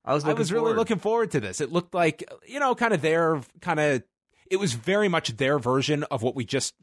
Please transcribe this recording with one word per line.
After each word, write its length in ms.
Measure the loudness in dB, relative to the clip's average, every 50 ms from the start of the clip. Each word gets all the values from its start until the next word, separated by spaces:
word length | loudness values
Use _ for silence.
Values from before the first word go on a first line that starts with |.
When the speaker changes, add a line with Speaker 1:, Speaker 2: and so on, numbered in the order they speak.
| _
Speaker 1:
I 80 | -2 -2
was 100 | 0 0
Speaker 2:
I 60 | 0
was 100 | 0 0
Speaker 1:
looking 140 | 0 0 0
Speaker 2:
really 100 | 0 0 2
Speaker 1:
forward. 100 | 2 0
Speaker 2:
looking 220 | 0 0 -2 -2
forward 320 | 0 0 0 0 0 0
to 80 | -2 -2
this. 180 | -4 -4 -4 -6
It 120 | -6 -2 -2
looked 200 | -2 -2 -2 0
like, 300 | 2 2 2 0 -2 -8 -14 -16 -18 -18 -12
you 120 | -4 -2
know, 140 | 0 0 0
kinda 220 | 0 0 0 0 0
their, 440 | 2 2 2 2 2 2 0 -2 -4 -10 _ -8
kinda, 420 | -4 -2 0 2 2 2 2 0 -2 _ _ _ _ _ _ _ _ -4
it 60 | -2 0
was 160 | 0 -2 -2
very 360 | -2 -2 0 2 2 2 2
much 260 | 2 0 -2 -4 -2
their 240 | 0 2 2 2 2
version 440 | 2 2 2 2 2 0 0 -2 -2
of 180 | -4 -4 -2 -2
what 120 | -2 -2
we 100 | -2 -4
just 280 | -4 -2 -4 -4 -4 -8 _